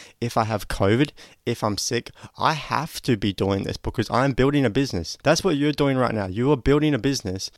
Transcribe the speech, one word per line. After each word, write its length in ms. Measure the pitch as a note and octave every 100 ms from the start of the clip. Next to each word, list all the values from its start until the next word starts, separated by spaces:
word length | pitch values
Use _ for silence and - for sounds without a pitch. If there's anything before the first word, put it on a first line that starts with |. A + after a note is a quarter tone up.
| - _
if 180 | A#2+ A#2
I 60 | A2
have 220 | G#2 -
covid, 440 | - G2 A2+ D3+ - - _ -
if 180 | A#2
I'm 140 | A2+ G2+
sick. 340 | - A#2 - - - -
I 160 | B2+
have 480 | D#3 - A#2 D#3 -
to 140 | - A2+
be 160 | G#2
doing 300 | F#2+ G2 G2
this 140 | G2 F#2
because 320 | - - G#2+
I'm 240 | A#2 C3+
building 320 | B2 C#3 C#3+ C3
a 40 |
business. 480 | G#2 C3+ G2 E2 -
That's 200 | - D#3+
what 140 | - D3
you're 140 | D3
doing 260 | D3 C#3+ C3
right 160 | A#2+
now. 140 | A2 F#2+
You 240 | F#2 B2+
are 60 | D3
building 360 | A#2+ C#3+ D3+
a 60 | C#3
business. 520 | C3 C3+ G2+ F#2 -